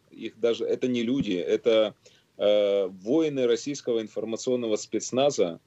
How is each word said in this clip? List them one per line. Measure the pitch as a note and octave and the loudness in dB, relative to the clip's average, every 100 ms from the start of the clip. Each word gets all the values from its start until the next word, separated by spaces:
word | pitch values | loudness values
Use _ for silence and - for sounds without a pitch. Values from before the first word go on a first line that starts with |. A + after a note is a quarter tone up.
| _ | _
Их | - A2 A2+ | -14 -14 -2
даже, | A#2 A2+ A2+ | -2 0 -2
это | A2+ C3 | -2 0
не | B2 | 0
люди, | A#2 C3+ G2+ | 0 -2 -2
это, | F2+ D#2 G#2+ A#2+ A2 G#2+ - - _ _ - | -2 0 0 4 4 2 -4 -20 _ _ -2
э, | G2+ G#2 G2+ G2+ F#2+ | 2 4 4 2 0
воины | F#2+ G2+ D#3 D#3 C3+ A#2+ | -4 0 0 2 0 0
российского | A2+ C#3+ C#3+ - A2+ | 0 -2 -6 -2 -2
информационного | G#2+ A2 A2 A2 - B2 A#2 G#2+ | -4 -6 -6 -4 -2 -2 0 -4
спецназа, | - G#2+ - B2 C#3+ C3+ F2+ E2 | -2 -6 -2 0 2 2 0 -2